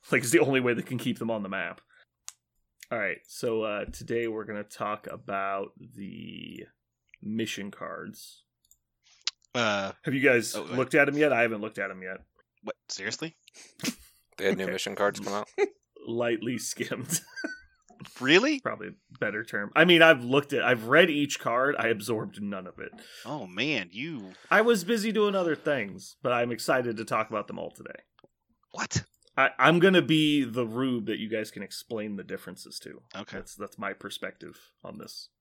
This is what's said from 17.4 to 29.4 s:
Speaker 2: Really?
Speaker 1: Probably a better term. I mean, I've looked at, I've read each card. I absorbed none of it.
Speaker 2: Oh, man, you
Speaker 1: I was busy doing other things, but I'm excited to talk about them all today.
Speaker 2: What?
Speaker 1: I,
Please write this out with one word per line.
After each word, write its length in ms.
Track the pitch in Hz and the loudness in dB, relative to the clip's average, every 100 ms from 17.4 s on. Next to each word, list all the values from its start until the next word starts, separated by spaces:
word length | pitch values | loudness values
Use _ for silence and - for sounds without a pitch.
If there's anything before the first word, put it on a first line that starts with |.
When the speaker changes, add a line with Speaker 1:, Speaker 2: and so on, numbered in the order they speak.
| - 1077 - _ _ - - - | -12 -12 -20 _ _ -20 -20 -4
Speaker 2:
Really? 400 | 127 170 269 285 | 6 6 6 -2
Speaker 1:
Probably 260 | - 104 98 | -6 -8 -12
a 320 | - _ - | -14 _ -6
better 240 | 107 104 | -4 -4
term. 300 | 113 107 104 147 | -6 -6 -2 4
I 80 | |
mean, 180 | 175 170 | 8 10
I've 220 | 165 143 | 10 8
looked 300 | 120 135 143 | 4 2 2
at, 100 | 131 | 0
I've 220 | 123 127 110 | 2 2 4
read 220 | 147 180 | 6 6
each 280 | 147 143 - | 4 -2 -2
card. 380 | 123 117 135 - | -2 0 0 0
I 120 | 113 | 0
absorbed 520 | 110 101 110 - - | 0 -2 -4 -4 -8
none 240 | 101 98 90 | -8 -8 -10
of 140 | - | -14
it. 140 | - - - - 113 | -14 -14 -20 -16 -12
Speaker 2:
Oh, 200 | 147 95 | -10 -8
man, 440 | 92 143 131 90 | -4 0 -2 -4
you 400 | 95 156 147 95 - - | -10 -8 -8 -12 -18 2
Speaker 1:
I 120 | 202 | 4
was 240 | 226 226 170 | 6 2 2
busy 260 | 233 214 | -2 0
doing 240 | 214 208 196 | 2 2 2
other 180 | 170 | 0
things, 640 | 147 - 139 101 92 - - | 0 -2 -2 -4 -10 -16 -6
but 80 | 127 | 0
I'm 180 | 120 120 | 0 0
excited 420 | 113 - 131 123 110 | -2 0 0 0 -4
to 80 | |
talk 260 | 110 117 107 | -2 -2 0
about 180 | 107 - | -4 -4
them 120 | 92 | -8
all 120 | 82 | -10
today. 280 | - - - _ _ _ _ _ _ _ | -12 -16 -16 _ _ _ _ _ _ _
Speaker 2:
What? 320 | - - - - _ _ | -10 -4 -4 -6 _ _
Speaker 1:
I, 140 | - | 0